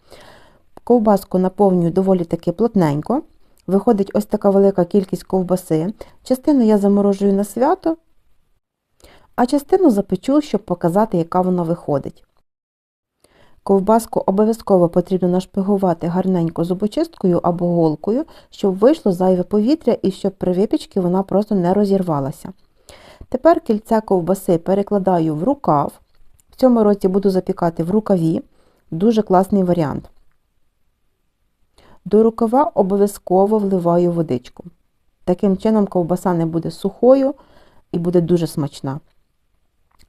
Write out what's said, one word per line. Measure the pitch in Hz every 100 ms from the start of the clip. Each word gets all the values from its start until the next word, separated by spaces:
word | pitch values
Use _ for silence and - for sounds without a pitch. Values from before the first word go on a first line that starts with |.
| _ - - - - _ _ -
Ковбаску | - 247 220 196 - 185
наповнюю | 185 - 196 180 170
доволі | 180 190 185
таки | 170 170 -
плотненько. | 170 226 202 156 147 - 269 - _ _ _ -
Виходить | 196 240 202 196
ось | 214 208
така | 214 202
велика | 196 196 196
кількість | 175 202 190 180
ковбаси. | - 190 180 185 - 160 175 - - _
Частину | - 254 302 277
я | 220 214
заморожую | 202 202 202 196 202
на | 196
свято, | 208 233 277 370 330 330 _ _ _ _ _ _ _ _ _ _ _ _ _ -
а | 247
частину | 285 - 381 339
запечу, | 202 196 185 - 294
щоб | 294 202
показати, | - 180 170 185 220 175
яка | 165 180
вона | 185 180
виходить. | 165 170 - 139 - - _ _ _ _ _ _ _ _ _ _ _ _ _ -
Ковбаску | - 196 196 226 226 - -
обов'язково | 196 214 226 - 190 170
потрібно | 180 175 185 180
нашпигувати | 180 - 196 190 202 190 165 165
гарненько | 180 190 180 165 -
зубочисткою | 170 180 208 - 330 - 185 175
або | 175 175 175
голкою, | 170 160 151 - 247 320 - _
щоб | - 202 190
вийшло | 208 320 208
зайве | 175 185 180
повітря | 180 208 220 311 247 202
і | 196
щоб | - 196
при | - 180
випічці | 180 220 311 - 196
вона | 175 185
просто | 196 190 214
не | 202 175
розірвалася. | 202 202 196 180 147 139 - - - _ _ - - - - -
Тепер | 247 - 339
кільце | - 214 - 220
ковбаси | 220 185 165 196 - 165
перекладаю | - 196 202 202 190 175 160 151
в |
рукав. | 202 285 - 147 151 - _ _ - _ _
В | -
цьому | 254 233
році | 208 202 190
буду | 196 196
запікати | 185 185 185 170 165
в | 165
рукаві. | 214 214 185 165 185 - _ _ _ _
Дуже | 160 214 220
класний | 202 185 190 202
варіант. | 180 175 147 - - _ _ _ _ _ _ _ _ _ _ _ _ _ _ _ _ _ _ -
До | - 208
рукава | 226 226 226 247
обов'язково | - - 185 202 202 - - 185 196 220
вливаю | 196 190 170 175 175
водичку. | 170 156 127 - - 175 - _ _ _ _
Таким | - 185 202 190
чином | 220 220 196
ковбаса | 180 165 180 190
не | 170 165
буде | 165 170
сухою | - 196 - 240 269 269 294 _ _ _ - _
і | 180
буде | 170 175
дуже | 165 175 160
смачна. | 165 143 - 139 143 - _ _ _ _ _ _ _ _ _